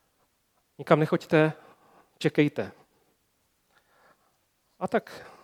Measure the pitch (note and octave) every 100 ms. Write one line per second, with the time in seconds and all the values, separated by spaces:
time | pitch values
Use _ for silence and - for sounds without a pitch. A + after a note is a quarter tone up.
0 | _ _ _ _ _ _ _ - C#3 D3+
1 | D#3 E3 - D#3+ D#3 - - - _ _
2 | _ - D#3 - D3 - F#2+ - _ _
3 | _ _ _ _ _ _ _ _ _ _
4 | _ _ _ _ _ _ _ - F#3 A3+
5 | - - - -